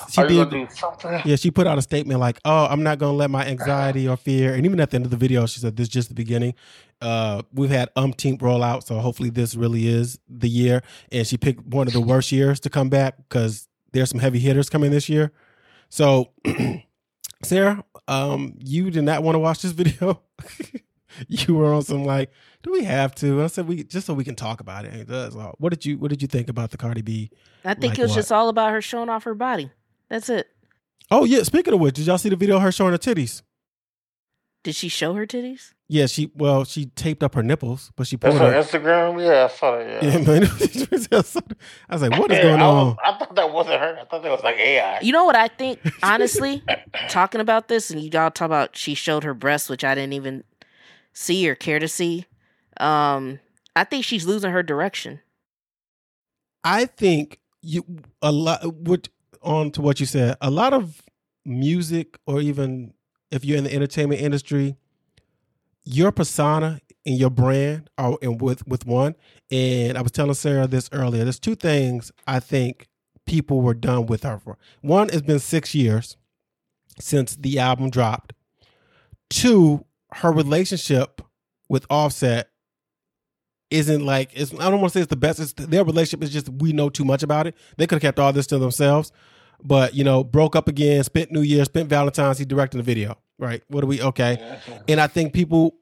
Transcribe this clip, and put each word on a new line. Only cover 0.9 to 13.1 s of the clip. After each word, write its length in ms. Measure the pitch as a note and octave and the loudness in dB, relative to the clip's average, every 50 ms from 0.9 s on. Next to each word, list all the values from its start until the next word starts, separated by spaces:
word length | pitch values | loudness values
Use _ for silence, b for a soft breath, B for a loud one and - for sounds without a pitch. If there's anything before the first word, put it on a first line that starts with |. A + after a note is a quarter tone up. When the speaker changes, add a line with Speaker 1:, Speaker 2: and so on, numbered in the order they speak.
| - - - E3+ E3+ E3 - | -8 -10 -8 -8 -6 -4 0
Speaker 1:
yeah, 100 | D3 C#3+ | 0 0
she 160 | C3+ - F3 | 2 2 0
put 160 | - F#3+ F3 | 2 2 2
out 100 | E3+ D3+ | 2 2
a 60 | C#3 | 0
statement 380 | C3 - D#3+ D3 D3+ C#3 C3+ B2+ | -2 -2 -4 -4 -2 -2 -2 0
like, 180 | B2 A#2+ A#2 - - | 0 0 -2 -2 0
"Oh, 240 | D3+ D#3 D#3+ D3 C3 | 2 4 4 4 2
I'm 140 | C#3+ D3+ D#3 | 2 0 0
not 140 | D#3 D3+ C#3 | 0 0 0
gonna 160 | D#3 C#3+ C#3+ | 0 0 0
let 140 | C#3+ D3 C#3 | 0 0 0
my 120 | C3+ C3+ C3+ | 0 -2 -2
anxiety 640 | C3+ C3+ B2+ A#2+ C#3 C#3 C#3 C#3 C#3 C3+ C3+ C3 | -4 -6 -4 -2 -2 0 0 0 0 0 0 0
or 100 | B2+ B2+ | -2 -2
fear." 380 | - - C3+ C3+ C3 C3 B2+ C3 | -2 -2 -2 0 2 2 2 2
And 100 | B2+ D3+ | 2 0
even 140 | F#3+ G3 E3+ | 2 2 2
at 120 | D3 - | 0 0
the 20 | - | 0
end 120 | B2 B2 | -2 -2
of 40 | B2 | -2
the 60 | B2 | 0
video, 280 | A#2 B2+ B2+ B2+ A#2+ A#2 | 0 2 2 4 2 2
she 120 | A2+ - A#2 | 0 -2 -4
said, 180 | A#2+ A2+ G#2+ | -6 -4 -2
"This 120 | A#2 A#2+ A2+ | -2 -4 -2
is 40 | |
just 160 | - B2+ A#2 - | -2 -4 -4 -4
the 60 | - | -6
beginning." 400 | A2+ A2+ A2+ A#2+ A#2+ A#2+ B2 A#2+ b b b b b b b b _ | -8 -4 -2 -2 -2 -2 -2 -4 b b b b b b b b _
Uh, 420 | A#2+ A#2 A2+ A2+ A2+ G#2+ G2+ G2+ - - | -4 -2 -2 0 -2 -2 -4 -6 -8 -8
we've 160 | - C3+ C#3 C3+ | -4 -2 0 0
had 180 | C#3 B2+ B2 - _ | 2 0 -2 -2 _
umpteenth 440 | C3 C3+ C3+ C3 - - C3+ B2+ A2+ | -2 -2 -2 -2 -2 -2 -2 -2 0
rollout, 420 | B2+ B2 B2 A#2+ A#2+ A#2+ A#2+ B2+ - | 0 2 2 2 0 0 -2 -4 -6
so 160 | - A#2 A2 | -6 -4 -2
hopefully 300 | A#2+ B2 A#2 - C3 A#2+ | -2 -4 -4 -4 -6 -4
this 260 | A#2 B2 A#2+ A2 A2+ | -2 -2 -4 -2 -2
really 320 | A#2 A#2 A#2 A#2 A2+ A2+ A#2 | -2 -2 0 0 0 0 2
is 320 | A#2 A#2 A#2+ A#2+ B2+ - _ _ | 2 0 0 -2 -6 -14 _ _
the 200 | B2 A#2+ B2 A#2 | -6 -4 -2 0
year. 340 | A#2 A#2+ B2 B2 B2 B2+ B B B B B B | 2 2 4 4 2 2 B B B B B B
And 160 | B2+ A#2+ A2+ | -4 -4 -2
she 100 | - B2+ | -2 -2
picked 300 | A#2 - C#3 A#2+ - - | 0 0 -2 -2 -2 -8
one 220 | - B2 C#3 C3 B2 | -4 -2 -2 0 0
of 40 | A#2 | 0
the 60 | B2 | 0
worst 300 | A#2 A#2+ B2+ C3 - - | 2 4 2 2 2 2
years 300 | C3+ C3 C#3 C#3 C#3+ - | 2 2 2 2 2 0
to 100 | - C#3 | -4 -4
come 200 | - D3 C3+ C3 | -2 0 0 2
back 260 | C#3 C#3 C3+ C3 | 2 2 2 0